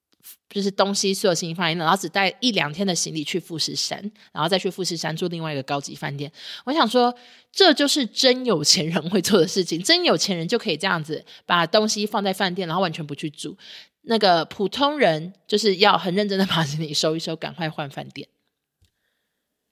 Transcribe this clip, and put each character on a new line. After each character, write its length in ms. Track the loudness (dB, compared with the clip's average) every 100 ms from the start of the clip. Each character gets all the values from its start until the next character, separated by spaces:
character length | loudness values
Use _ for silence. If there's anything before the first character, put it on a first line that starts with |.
| _ _ -20 -20 _
就 100 | -4
是 100 | -4
东 240 | 0 0
西 200 | 2 -2
所 140 | 2 2
有 60 |
行 140 | 0 -2
李 60 |
放 120 | -2 -2
在 80 | 0
那， 80 |
然 60 | 2
后 60 | 0
只 100 | 0
带 260 | 0 0 0
一 120 | -2
两 180 | 0 -2
天 160 | -2 -2
的 80 |
行 200 | -2 -4
李 100 | -6
去 160 | -4 -6
富 180 | -6 -6
士 160 | -6
山， 240 | -4 -6 -6 -10 -14 _
然 140 | -4
后 20 | 0
再 120 | 0
去 100 | 0
富 160 | -4
士 100 | -6
山 220 | -4 -6 -4
住 100 | -4
另 140 | -6
外 120 | -6
一 20 | -6
个 60 |
高 180 | -4 -4
级 140 | -6
饭 200 | -10 -8
店。 160 | -8 -10 -12 -18 -14
我 80 | -4
想 140 | 0 2
说， 260 | 4 2 0 -16 -20 _
这 220 | 2 4
就 140 | 6 2
是 200 | 0 -2
真 380 | 2 2 2
有 200 | 2 0
钱 240 | 2 2 2
人 220 | -2 0
会 100 | -2
做 200 | 2 4
的 60 | 4
事 180 | 0
情， 180 | -2 -4
真 220 | 2 2
有 120 | 4 2
钱 200 | 2 -2
人 100 | 0
就 120 | -2
可 120 | -2
以 60 | -2
这 100 | 0
样 160 | -2
子 220 | -2 -8 -10 -20
把 220 | _ 2 4
东 220 | 4 4
西 180 | 0 -2
放 160 | 0
在 100 | -2
饭 200 | 0 -2
店， 120 | -2 -2
然 80 |
后 60 | 0
完 120 | -2
全 120 | -2
不 100 | -10
去 140 | -8 -10
住。 280 | -8 -12 -12 -18 -20 -20 _
那 160 | -2 2
个 260 | 4 4
普 240 | 2 -4 -4
通 300 | 0 -2 4
人 340 | 2 2 -4 -14 _
就 100 | 0
是 180 | 2 6
要 200 | 6 6
很 180 | 2
认 140 | 0 0
真 100 | 0
的 80 | 0
把 180 | 2
行 160 | 0 -2
李 120 | -4
收 240 | -2 0 -2
一 20 |
收， 160 | -4
赶 180 | -8 -10
快 140 | -6 -8
换 200 | -6 -10
饭 180 | -10 -14
店。 180 | -16 -20 _ _ _ _ _ _ _ _ _ _ _ _ _ _